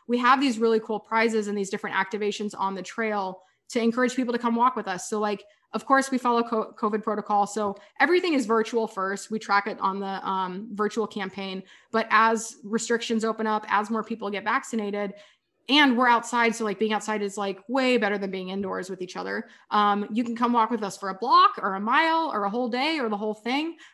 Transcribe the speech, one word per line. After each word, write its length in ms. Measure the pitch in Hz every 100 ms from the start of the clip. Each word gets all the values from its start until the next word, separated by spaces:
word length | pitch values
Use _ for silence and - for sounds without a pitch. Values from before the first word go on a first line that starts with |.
| -
we 80 | 240
have 220 | 247 269
these 180 | 277 220
really 220 | 226 220
cool 200 | 220 214
prizes 480 | - 226 226 220 208
and 100 | 202
these 100 | 196
different 280 | 208 196 170
activations 580 | 190 208 208 - 208 -
on 180 | 190
the 80 | 190
trail 600 | 180 - 220 208 185 185 _ _ -
to 120 | 240
encourage 320 | 226 233 247
people 180 | 240 247
to 60 | 240
come 160 | 240
walk 220 | 233 254 247
with 120 | 196
us. 220 | 180 -
So, 80 | 214
like, 240 | 208 202 - _ _
of 100 | 226
course, 260 | - 269 262
we 60 | 254
follow 260 | 247 233
co-, 300 | 233 220 - -
covid 240 | 220 214
protocol. 440 | 220 208 202 208 202
So 300 | 220 208 196 - -
everything 320 | 285 359 359
is 140 | 277 208
virtual 400 | 226 220 233 220
first. 440 | - 190 196 -
We 80 | 214
track 280 | 220 202 214
it 120 | 185
on 200 | 190 190
the, 260 | 196 190 180
um, 420 | 190 185 180 220
virtual 340 | 202 208 - 214
campaign. 560 | 214 190 196 190 190 - - _
But 160 | 226 240
as 460 | 214 226 226 - -
restrictions 600 | 196 220 - 233 233 226 220
open 200 | 220 220
up, 200 | 214 214
as 220 | 196 214
more 140 | 226
people 260 | 214 226 202
get 140 | 196
vaccinated, 680 | 214 254 - 233 208 202 202 196 - _ _ _ -
and 300 | 285 285 233
we're 80 | 247
outside, 480 | 233 226 240 233
so, 80 | 220
like, 160 | 220 196
being 140 | 220
outside 300 | 214 214 214
is, 140 | 202 202
like, 240 | 196 196 -
way 300 | 262 254 247
better 220 | 208 202
than 120 | 196
being 200 | 190 185
indoors 380 | 196 190 185 185
with 140 | 185
each 140 | 180 190
other. 320 | 185 202 226 - _
Um, 340 | 208 208 202 208
you 100 | 214
can 140 | 240 233
come 160 | 240
walk 180 | 240 220
with 140 | 240
us 120 | 202 -
for 120 | 196
a 60 |
block 440 | 190 240 339 381 -
or 140 | 196
a 60 | 190
mile 500 | 214 277 320 330 320
or 120 | 214
a 60 | 202
whole 180 | 233 247
day 320 | 247 294 320
or 80 | 226
the 80 | 202
whole 180 | 214
thing. 420 | 214 233 277 320 330 -